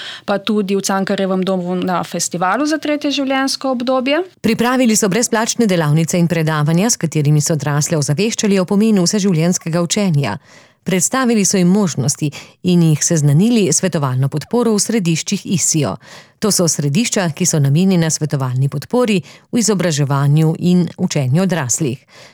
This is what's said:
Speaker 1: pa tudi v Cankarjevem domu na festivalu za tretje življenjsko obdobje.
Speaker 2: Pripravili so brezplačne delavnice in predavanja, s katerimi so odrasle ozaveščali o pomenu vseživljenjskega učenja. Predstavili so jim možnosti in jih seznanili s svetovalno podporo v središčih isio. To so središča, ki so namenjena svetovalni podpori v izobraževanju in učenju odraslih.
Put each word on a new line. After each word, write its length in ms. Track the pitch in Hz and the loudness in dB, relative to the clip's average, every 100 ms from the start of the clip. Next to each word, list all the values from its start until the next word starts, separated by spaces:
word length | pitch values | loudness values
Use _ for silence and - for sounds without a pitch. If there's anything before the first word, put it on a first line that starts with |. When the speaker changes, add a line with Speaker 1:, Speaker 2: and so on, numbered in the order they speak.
| - - | -16 -12
Speaker 1:
pa 140 | - 196 | -4 -4
tudi 380 | 202 208 190 196 | -2 -2 0 -2
v 40 | |
Cankarjevem 640 | 196 190 190 196 190 190 | -2 -2 -2 -2 -2 -2
domu 320 | 185 190 175 185 | -2 -2 -2 -4
na 240 | 185 175 | -2 -4
festivalu 600 | 170 175 - 170 180 220 302 | -4 -6 -6 -2 -2 0 -2
za 120 | 311 | -2
tretje 320 | 302 294 294 277 | -2 -4 -2 -2
življenjsko 560 | 262 269 269 - 262 247 | -2 -2 -2 -4 -4 -2
obdobje. 480 | 247 262 254 302 370 _ | 0 0 0 -2 -4 _
Speaker 2:
Pripravili 540 | - 226 233 254 254 214 | -2 0 0 2 2 2
so 120 | 208 | 2
brezplačne 580 | 214 240 214 226 - 226 | 0 0 0 -2 0 2
delavnice 520 | 180 151 156 165 185 | 2 2 2 2 2
in 100 | 170 | 2
predavanja, 600 | 165 160 156 147 165 226 | 2 0 0 0 2 0
s 60 | - | 0
katerimi 440 | 165 156 147 151 | -2 0 2 2
so 160 | 147 156 | 2 -2
odrasle 400 | 147 143 147 160 | -2 -2 0 -2
ozaveščali 600 | 143 147 220 - 214 196 | -2 0 -2 0 0 2
o 60 | |
pomenu 380 | 180 202 226 202 | 2 2 4 2
vseživljenjskega 800 | 170 214 196 160 170 185 170 170 | 2 0 0 2 2 0 -2 -2
učenja. 540 | 170 - 196 147 101 101 _ - - _ | -2 0 0 0 -2 -6 _ -20 -20 _
Predstavili 600 | - 185 - 262 254 226 | -4 -2 0 0 0 2
so 140 | 190 196 | 2 2
jim 100 | 175 | 4
možnosti 600 | 202 190 135 117 - 151 - - _ | 2 0 -2 -4 -2 -6 -6 -20 _
in 200 | 180 175 | 0 4
jih 220 | 165 151 | 4 2
seznanili 680 | - 165 143 143 220 240 175 | 0 2 4 4 4 2 2
s 100 | 170 | 0
svetovalno 460 | 190 170 139 127 139 | -2 -2 -2 -2 -2
podporo 420 | 151 - 233 233 | -4 -2 0 2
v 40 | 208 | 0
središčih 640 | - 226 170 160 - 196 | 0 0 0 -2 -2 -6
isio. 520 | - 185 - 160 117 - - - - - | -2 -2 0 0 -2 -6 -14 -20 -20 -4
To 120 | 220 | -2
so 180 | 180 170 | 2 0
središča, 580 | - 147 151 240 214 175 | 0 0 0 0 0 -2
ki 120 | - 175 | -2 0
so 120 | 160 | 2
namenjena 520 | 139 147 190 180 160 | 2 4 4 2 2
svetovalni 580 | - 147 139 131 127 139 | -2 -4 -4 -2 -2 -2
podpori 500 | 147 - 247 240 196 - - - | -4 -4 0 2 0 -4 -20 -6
v 60 | 240 | -2
izobraževanju 960 | 208 196 180 143 139 139 143 151 160 160 | 0 0 0 0 0 0 2 4 2 0
in 280 | 175 180 170 - | 2 2 0 -2
učenju 460 | 185 151 127 151 | -4 -2 0 0
odraslih. 640 | 190 175 123 - 156 135 _ - - | 2 0 -2 -2 -2 -6 _ -20 -20